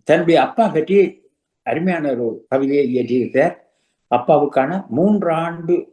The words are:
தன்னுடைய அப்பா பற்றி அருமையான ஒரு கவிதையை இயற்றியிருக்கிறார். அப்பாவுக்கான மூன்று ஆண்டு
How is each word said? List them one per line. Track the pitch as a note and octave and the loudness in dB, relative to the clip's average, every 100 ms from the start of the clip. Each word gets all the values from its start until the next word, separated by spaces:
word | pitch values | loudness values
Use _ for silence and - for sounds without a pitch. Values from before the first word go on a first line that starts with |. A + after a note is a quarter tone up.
தன்னுடைய | - D#3+ E3 D#3+ | 0 0 2 2
அப்பா | C3 - G#3+ | 2 0 -2
பற்றி | D#3 D#3 G3 F#3 - _ _ _ _ - | -2 0 2 2 -2 _ _ _ _ -8
அருமையான | C3+ F#3 E3+ D3 | -4 -2 -2 -4
ஒரு | A#2+ A#2 G#2+ - | -4 -4 -8 -4
கவிதையை | C3+ C#3 C#3 C3 | -2 0 0 0
இயற்றியிருக்கிறார். | B2 A#2 B2+ A2 C3 D#3+ - _ _ _ _ - | -2 -2 -2 0 0 0 -2 _ _ _ _ -2
அப்பாவுக்கான | B2 - D3+ C#3+ - C3+ F#3+ - | -2 4 2 2 0 0 -2 -4
மூன்று | A#2 F#3+ G#3 E3+ | 0 2 2 0
ஆண்டு | D#3+ E3+ E3+ E3 F3 - | -2 -4 -6 -2 -2 -4